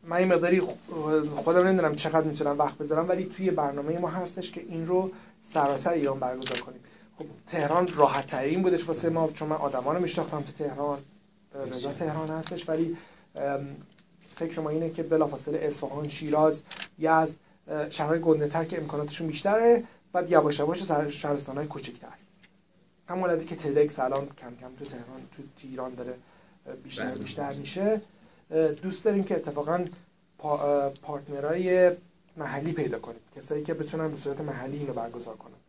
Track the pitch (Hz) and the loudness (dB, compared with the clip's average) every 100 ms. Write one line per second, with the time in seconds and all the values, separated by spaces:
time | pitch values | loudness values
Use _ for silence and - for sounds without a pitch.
0 | 165 170 185 175 175 185 180 - - 170 | -2 2 6 6 6 4 2 -6 -10 -6
1 | 151 156 147 147 165 175 185 190 160 151 | 2 2 2 -2 4 6 8 6 4 2
2 | 160 160 156 151 147 143 147 - 147 156 | 2 2 2 0 0 2 0 0 -2 0
3 | 175 185 185 - 185 165 143 143 143 170 | 2 0 -2 -2 0 2 0 -2 -4 -2
4 | 175 170 175 - 120 - - 165 165 180 | -2 -4 -6 -6 -10 -10 -8 -6 0 2
5 | 190 - - - - 160 143 139 139 165 | 0 -6 -18 -20 -4 2 2 2 0 2
6 | 143 135 127 127 131 123 - 127 - - | 0 0 -4 -4 -4 -4 -6 -16 -20 -20
7 | - - 160 - - 170 143 165 180 147 | -20 -16 -16 -16 -8 -2 2 2 2 6
8 | 143 143 135 135 139 175 185 175 165 160 | 6 6 -2 -2 0 2 2 2 0 -2
9 | 170 165 160 151 156 156 147 131 127 165 | 0 2 0 -2 -4 -2 -2 -2 0 0
10 | 175 - 156 151 143 - 147 139 147 143 | 0 -2 -4 -4 -8 -6 -6 -2 -4 -4
11 | 139 - _ _ _ 139 135 127 131 - | -8 -20 _ _ _ -10 -8 -6 -6 -4
12 | 165 151 156 160 160 175 - 160 165 170 | -4 -2 -4 -4 -6 -8 -2 0 0 -2
13 | - - _ - 139 139 139 139 - - | -12 -20 _ -6 -4 -2 -6 -12 -18 -20
14 | _ _ - - 165 165 156 151 165 165 | _ _ -20 -8 -6 -4 -2 -2 -2 -4
15 | 160 160 147 139 - 147 151 143 131 139 | 0 2 2 0 -4 -2 -2 -2 -6 -6
16 | 151 - 151 151 156 156 - - - - | -6 -6 0 4 6 4 -6 -12 -12 -4
17 | 160 160 160 156 _ _ - 151 147 - | 4 4 4 -2 _ _ -8 -4 -4 -2
18 | 151 165 165 156 147 160 165 175 151 147 | 0 2 4 4 4 0 -2 -4 -6 -4
19 | 147 - 165 156 196 214 233 240 233 - | -6 -4 -4 -2 2 6 8 6 4 -14
20 | _ 180 175 165 151 147 147 180 180 151 | _ -2 6 6 6 2 0 0 0 0
21 | 151 143 147 143 135 135 151 147 131 120 | 0 -4 -2 -2 -4 -8 -6 -8 -10 -12
22 | 120 - _ _ - _ _ _ _ _ | -18 -20 _ _ -20 _ _ _ _ _
23 | - 180 180 165 160 165 151 143 147 - | -8 -2 2 0 0 -6 0 4 4 4
24 | 131 135 139 - 123 120 127 127 139 123 | 0 0 -4 -12 -18 -16 -18 -14 -12 -12
25 | 120 131 131 - 139 - 135 131 127 123 | -14 -16 -18 -18 -20 -18 -14 -8 -8 -8
26 | 123 123 - - - _ - 131 131 - | -10 -12 -16 -20 -20 _ -16 -16 -12 -8
27 | - - - - 143 139 139 180 202 214 | -6 -6 -8 -6 -6 -6 -8 -2 0 0
28 | - - - _ _ 160 160 147 190 185 | -2 -20 -20 _ _ 2 2 2 -6 0
29 | 226 202 190 175 151 143 147 175 180 - | 2 2 2 0 -2 -4 0 0 -2 -8
30 | - _ _ _ 151 143 143 143 139 139 | -20 _ _ _ -2 0 2 2 2 -4
31 | - 143 143 143 143 170 185 180 180 175 | -10 -10 -8 -6 -2 0 4 6 6 4
32 | - _ _ - 147 135 156 170 131 117 | -8 _ _ -10 -6 -4 -4 -2 -2 -2
33 | 120 117 _ - - 151 151 160 151 160 | -8 -14 _ -20 -6 -6 -4 -4 -4 -4
34 | 156 147 143 139 151 123 131 147 143 117 | -4 -4 -6 -6 -6 -8 -8 -6 -6 -6
35 | 117 120 117 110 - - | -6 -8 -12 -14 -18 -20